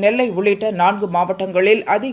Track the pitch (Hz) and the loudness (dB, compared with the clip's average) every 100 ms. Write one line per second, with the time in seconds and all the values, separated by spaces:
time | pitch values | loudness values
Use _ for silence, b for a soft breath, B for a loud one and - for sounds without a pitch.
0 | 202 240 247 175 202 202 214 185 175 202 | 0 0 -2 0 0 0 -2 0 0 2
1 | 202 175 180 185 190 175 190 214 - 208 | -2 -2 -2 -2 -2 0 2 2 2 -2
2 | 262 | 0